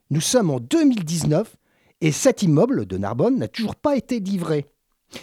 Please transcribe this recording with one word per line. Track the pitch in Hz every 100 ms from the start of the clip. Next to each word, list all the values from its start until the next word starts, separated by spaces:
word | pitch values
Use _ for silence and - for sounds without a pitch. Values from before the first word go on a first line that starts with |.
| _
Nous | 147
sommes | - 247 180
en | 131
deux | 117 330 294
mille | 226
dix-neuf | 156 170 147 151 226 _ _ _ _ _
et | 156
cet | 143 262 -
immeuble | 180 143 240 220 95
de | 95
Narbonne | 98 117 214 254
n'a | 117
toujours | - 214 -
pas | 302 277
été | - 240
livré. | 190 196 160 151 143 _ _ _ _ -